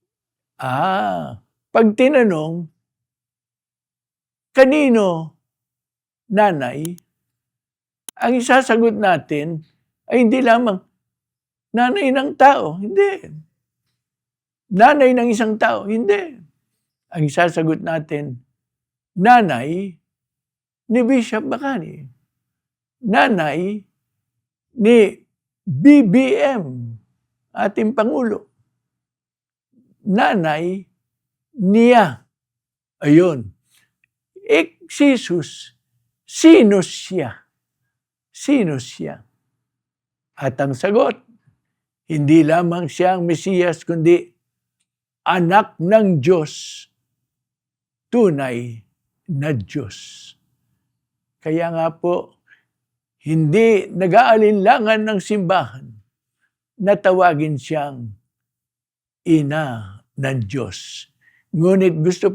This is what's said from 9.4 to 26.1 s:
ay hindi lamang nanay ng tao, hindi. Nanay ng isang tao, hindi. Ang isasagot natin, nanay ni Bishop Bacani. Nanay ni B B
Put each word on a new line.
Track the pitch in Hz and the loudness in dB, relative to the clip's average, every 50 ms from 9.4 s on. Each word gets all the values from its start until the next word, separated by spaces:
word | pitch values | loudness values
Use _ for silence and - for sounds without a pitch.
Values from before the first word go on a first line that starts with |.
| 147 170 165 156 - _ _ _ _ _ _ _ _ - | -6 -6 -8 -12 -14 _ _ _ _ _ _ _ _ -2
ay | 233 254 240 | 0 2 2
hindi | 214 262 262 | 2 2 2
lamang | 262 240 226 240 247 220 190 185 _ _ _ _ _ _ _ _ _ _ _ _ _ _ _ _ _ _ - | 2 2 2 2 2 -2 -4 -6 _ _ _ _ _ _ _ _ _ _ _ _ _ _ _ _ _ _ -2
nanay | 233 247 247 254 403 285 262 | -2 0 0 0 -2 -2 0
ng | 262 269 269 285 - | 0 -2 -2 -4 0
tao, | - 269 277 269 254 196 151 160 185 | 4 6 6 6 4 0 -6 -6 -8
hindi. | 202 214 392 392 403 277 190 - - 156 156 156 - _ _ _ _ _ _ _ _ _ _ _ _ _ _ _ _ _ _ _ _ _ _ _ _ - 190 | -8 -4 0 0 0 0 -2 -8 -14 -18 -20 -20 -20 _ _ _ _ _ _ _ _ _ _ _ _ _ _ _ _ _ _ _ _ _ _ _ _ -4 2
Nanay | 185 226 285 294 285 262 254 254 | 4 4 6 6 6 4 4 2
ng | 247 233 240 | 2 0 0
isang | 214 214 226 220 214 220 | -2 -2 -2 -2 -2 -2
tao, | 233 220 233 202 196 | -2 -2 -2 -4 -6
hindi. | 202 220 226 254 403 403 403 359 320 254 185 160 _ _ _ _ _ _ _ _ _ _ _ _ - - | -6 -6 -4 -2 -2 -2 -2 -4 -10 -16 -20 -20 _ _ _ _ _ _ _ _ _ _ _ _ -12 -6
Ang | 170 151 143 | -4 -4 -2
isasagot | - 175 175 170 160 165 160 160 156 - | 0 0 0 0 0 -2 -4 -4 -4 -4
natin, | - 165 165 160 151 - 156 147 147 139 123 120 _ _ _ _ _ _ _ _ _ _ _ _ _ _ - | -6 -8 -8 -8 -8 -8 -10 -10 -10 -10 -14 -16 _ _ _ _ _ _ _ _ _ _ _ _ _ _ -4
nanay | - 185 233 247 240 208 160 131 117 131 151 170 185 202 190 165 _ _ _ _ _ _ _ _ _ _ _ _ _ _ _ _ _ _ - | 0 4 6 6 6 4 2 -2 -4 -4 -6 -6 -8 -8 -10 -14 _ _ _ _ _ _ _ _ _ _ _ _ _ _ _ _ _ _ -2
ni | 214 254 240 | 0 0 2
Bishop | 233 269 247 220 - 214 220 302 | 2 2 0 0 -2 -6 -6 -6
Bacani. | 269 254 247 285 269 262 190 156 - - 151 139 127 _ _ _ _ _ _ _ _ _ _ _ _ _ _ _ _ _ _ 262 | -6 -8 -6 -6 -8 -8 -8 -10 -12 -16 -18 -20 -20 _ _ _ _ _ _ _ _ _ _ _ _ _ _ _ _ _ _ -4
Nanay | 190 208 277 285 269 214 170 156 147 139 170 185 202 208 208 - _ _ _ _ _ _ _ _ _ _ _ _ _ _ _ _ _ - | -2 0 0 2 2 0 -2 -2 -4 -4 -4 -6 -6 -8 -10 -14 _ _ _ _ _ _ _ _ _ _ _ _ _ _ _ _ _ -4
ni | 262 196 226 240 226 202 175 - - _ _ _ _ _ _ _ _ | 0 4 6 6 6 6 4 0 -8 _ _ _ _ _ _ _ _
B | - 202 127 135 196 285 294 285 | -10 -8 -2 4 6 8 8 8
B | 240 185 | 6 4